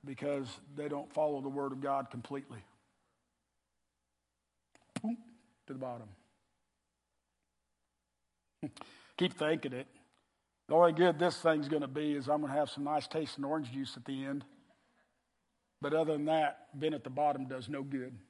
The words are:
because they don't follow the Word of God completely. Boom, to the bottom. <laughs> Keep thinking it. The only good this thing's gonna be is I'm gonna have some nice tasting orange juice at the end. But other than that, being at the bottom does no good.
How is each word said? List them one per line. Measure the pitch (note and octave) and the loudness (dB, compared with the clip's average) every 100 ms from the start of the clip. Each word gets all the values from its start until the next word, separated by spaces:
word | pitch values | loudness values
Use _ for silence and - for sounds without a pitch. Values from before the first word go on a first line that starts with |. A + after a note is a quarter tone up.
| C#3 | -12
because | C3 C#3+ C#3+ B2+ - - C#3+ | -6 -2 -2 -4 -10 -16 -8
they | D3 | -6
don't | C#3+ - | -6 -4
follow | - D3+ C#3+ | 0 0 0
the | C#3 | -4
Word | C#3 C#3 | -4 -4
of | C3+ | -2
God | C#3 C#3 B2+ | -2 -2 -2
completely. | B2 A#2+ C#3 C3+ A2+ G2 _ _ _ _ _ _ _ _ _ _ _ _ _ _ _ _ _ _ _ _ - _ - | -10 -8 -10 -10 -16 -18 _ _ _ _ _ _ _ _ _ _ _ _ _ _ _ _ _ _ _ _ -20 _ -6
Boom, | A3 A#3 - - _ _ - | -4 -6 -8 -20 _ _ -14
to | |
the | C3 | -8
bottom. | B2+ A#2+ A2 G2 _ _ _ _ _ _ _ _ _ _ _ _ _ _ _ _ _ _ _ _ _ _ _ _ | -6 -8 -12 -20 _ _ _ _ _ _ _ _ _ _ _ _ _ _ _ _ _ _ _ _ _ _ _ _
<laughs> | D3 - - - - - | -10 -10 -20 -20 -16 0
Keep | F3 | 0
thinking | - D3+ D#3+ C#3 | 2 2 2 0
it. | B2+ C#3 - _ _ _ _ _ _ - | -6 -10 -16 _ _ _ _ _ _ 2
The | D#3 | 8
only | F3 | 8
good | D#3 F3+ D#3 | 8 6 6
this | F3 - | 2 4
thing's | E3+ D#3 C#3+ | 4 4 2
gonna | D#3 C#3 | -2 -2
be | C#3+ D3+ | -2 0
is | C#3+ C3 | 0 0
I'm | D3+ | 0
gonna | D3 | 2
have | C#3+ C#3+ | 0 0
some | - | -2
nice | C#3+ D3+ - | -2 -2 -2
tasting | D#3+ D3+ - | -4 -4 -6
orange | C#3 D#3+ C3+ | -2 -2 -2
juice | C3 C3 - | -6 -6 -8
at | B2 | -8
the | C3+ C3+ | -6 -4
end. | C#3 - - _ _ _ _ _ _ _ _ _ _ _ _ | -6 -8 -20 _ _ _ _ _ _ _ _ _ _ _ _
But | C#3+ | 0
other | D#3 D#3+ | 2 2
than | D3+ D3 | 0 2
that, | D#3+ D3 - - C#3+ | 4 2 0 -14 -4
being | D#3 | -2
at | D3+ | -2
the | C3+ | -6
bottom | C3 D3 C#3 C3 | 0 2 2 -4
does | C3 A#2 | -6 -6
no | C#3+ | -6
good. | C3+ C3+ B2+ A#2 - | -4 -6 -6 -12 -20